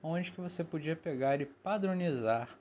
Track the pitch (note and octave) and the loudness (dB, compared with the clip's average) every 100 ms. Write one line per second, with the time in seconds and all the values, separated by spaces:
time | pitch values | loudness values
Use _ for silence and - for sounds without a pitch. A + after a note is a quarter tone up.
0 | D#3+ F3 F3+ - F3 - E3 D#3+ D3+ D#3+ | -2 -2 -4 -6 -6 -4 -4 -2 -2 -2
1 | E3+ C3 C3+ C#3+ C#3+ - F#3+ G#3 F#3+ F3+ | -2 0 2 2 0 -6 -2 0 2 2
2 | F3 C3 A2 A#2 B2 - | 2 2 2 2 0 -12